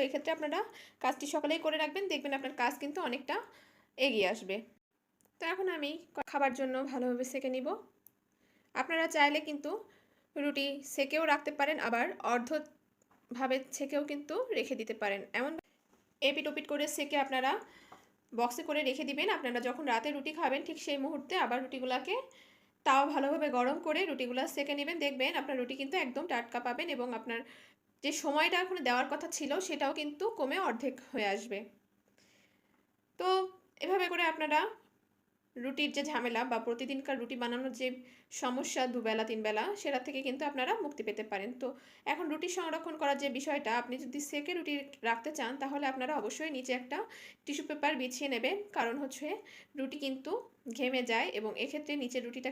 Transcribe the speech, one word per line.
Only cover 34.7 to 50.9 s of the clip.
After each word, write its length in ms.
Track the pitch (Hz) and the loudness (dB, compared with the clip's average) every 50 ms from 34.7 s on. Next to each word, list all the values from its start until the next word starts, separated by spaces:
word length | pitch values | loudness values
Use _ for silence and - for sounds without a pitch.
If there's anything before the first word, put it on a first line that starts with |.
| - - - _ _ _ _ _ _ _ _ _ _ _ _ _ - 247 240 | -2 -8 -18 _ _ _ _ _ _ _ _ _ _ _ _ _ -10 -6 -4
রুটির 280 | 269 - - 294 - - | -2 0 2 2 2 2
যে 60 | 285 285 302 | 0 0 0
ঝামেলা 320 | 302 240 247 240 233 226 254 254 | 0 0 0 2 2 2 2 2
বা 60 | 233 226 233 | 0 0 0
প্রতিদিনকার 540 | 240 233 240 262 247 277 269 269 277 269 233 | 0 -2 -2 -2 -2 -4 -4 -2 -2 -2 -2
রুটি 140 | 240 226 262 240 | -2 -4 -4 -4
বানানোর 320 | 240 233 240 254 262 262 - 247 | -2 -2 -2 -2 -2 -4 -4 -2
যে 80 | 262 254 254 254 - - - - - - - - | -2 -2 -2 -4 -12 -18 -20 -20 -20 -14 -8 -2
সমস্যা 400 | 269 247 254 269 277 - - 277 254 247 247 | -2 0 0 0 -2 -2 0 0 0 0 0
দুবেলা 300 | 240 220 226 220 226 220 226 | 0 0 2 2 2 0 0
তিনবেলা, 320 | 226 220 214 214 214 214 277 381 415 - | 0 0 0 2 2 2 0 0 -2 -2
সেটা 180 | - 294 277 254 269 | -2 0 0 0 -2
থেকে 140 | 302 269 269 269 | -2 -4 -2 -2
কিন্তু 160 | 254 262 285 311 285 | -2 -2 -2 -2 -2
আপনারা 220 | 285 262 254 339 453 466 339 | 0 0 2 2 2 0 0
মুক্তি 180 | 294 - - 226 | -4 -4 -4 -4
পেতে 160 | 214 202 226 214 - | -4 -4 -4 -4 -4
পারেন। 180 | 208 190 196 240 247 - | -4 -4 -4 -4 -6 -4
তো 60 | 269 247 277 - - - - - - - | -6 -6 -6 -6 -14 -20 -16 -8 -2 -2
এখন 140 | 294 320 349 302 | -2 0 0 -2
রুটি 180 | 302 302 349 349 359 | -2 -2 -2 -4 -2
সংরক্ষণ 380 | 370 339 320 311 330 330 339 302 311 | -2 -2 -2 -2 -4 -4 -6 -4 0
করার 160 | 311 277 277 262 285 | 2 2 2 2 2
যে 40 | 277 240 | -2 -2
বিষয়টা, 340 | 269 269 311 285 294 294 214 233 240 | -2 -2 -2 -2 0 0 0 0 0
আপনি 140 | 240 247 247 262 269 | 0 -2 -6 -6 -6
যদি 160 | 247 285 294 294 - | -6 -6 -6 -6 -4
সেকে 220 | 302 294 294 359 359 | -4 -4 -2 -2 -4
রুটি 160 | 339 294 294 294 277 277 - - - 214 | -2 -2 -2 -2 -4 -4 -8 -8 -2 0
রাখতে 240 | 226 226 226 - 302 302 | 0 0 0 -2 -6 -4
চান 140 | 294 240 233 269 277 | -2 -4 -4 -2 -4
তাহলে 240 | 269 277 285 285 294 269 | -4 -2 -2 0 0 0
আপনারা 220 | 269 269 254 285 302 247 | 0 0 -2 0 0 0
অবশ্যই 300 | 208 233 - - 311 320 285 | -2 -2 -4 -4 -4 -4 -4
নিচে 140 | 254 247 254 247 254 | -4 -2 -2 -2 -2
একটা 180 | 247 - 285 370 453 - - - - - - _ - | -2 -4 -4 -4 -6 -6 -10 -16 -18 -18 -20 _ -8
টিস্যু 180 | 294 285 277 285 - | -6 -6 -4 -4 -4
পেপার 220 | 302 294 294 302 311 254 | -4 0 2 0 2 2
বিছিয়ে 280 | 254 254 254 - 294 277 254 | -2 -4 -4 -4 -2 -2 0
নেবেন, 220 | 226 233 277 392 415 415 - - | 0 0 0 0 -2 -4 -4 -2
কারণ 180 | - 233 233 233 285 277 | 0 0 0 0 -2 -4
হচ্ছে 240 | 262 - - 302 302 403 440 - - - - - _ - 285 | -6 -6 -6 -6 -6 -6 -6 -8 -14 -20 -20 -20 _ -6 -6
রুটি 180 | 269 269 302 294 285 | -6 -4 -4 -4 -4
কিন্তু 260 | 269 262 262 - 302 392 508 494 - _ _ - 247 226 | -4 -4 -4 -4 -4 -4 -4 -4 -8 _ _ -12 -10 -4
ঘেমে 240 | 226 254 254 | -2 0 2